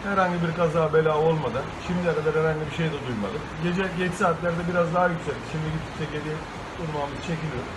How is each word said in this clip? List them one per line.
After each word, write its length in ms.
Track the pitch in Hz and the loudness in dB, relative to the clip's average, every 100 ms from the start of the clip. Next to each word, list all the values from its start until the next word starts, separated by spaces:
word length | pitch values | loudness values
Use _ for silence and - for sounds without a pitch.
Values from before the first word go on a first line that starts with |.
Herhangi 340 | 196 196 180 175 | 2 2 4 2
bir 120 | 165 160 | 0 2
kaza 380 | 170 160 156 | 2 4 4
bela 240 | 156 156 151 | 6 4 4
olmadan 460 | 160 160 127 117 - - - | 4 4 0 -2 -4 -8 -4
şimdiye 280 | 175 175 151 | 0 2 2
kadar 200 | 151 156 | 2 4
herhangi 300 | 160 156 151 | 2 2 -2
bir 40 | 147 | -2
şey 100 | 160 | -2
de 140 | 147 127 | -2 -4
duymadık. 340 | 113 101 - - - | -4 -2 -4 -6 -4
Gece 220 | 170 180 190 170 | -2 0 0 0
geç 160 | 185 | -2
saatlerde 480 | 175 190 160 175 170 175 | 2 2 2 0 0 0
biraz 220 | 175 170 | 2 2
daha 140 | 175 180 | 4 4
yükseldi. 360 | 165 - 127 - | 2 -4 -6 -4
Şimdi 140 | 156 156 | -4 -2
gittikçe 320 | 160 - - 156 | -4 -6 -6 -6
geri 220 | 151 151 156 - - - - | -4 -4 -6 -8 -10 -10 -8
ırmağımız 360 | 165 147 143 131 | -4 -4 -4 -6
çekiliyor. 460 | - 160 156 123 120 | -4 -4 -2 -4 -6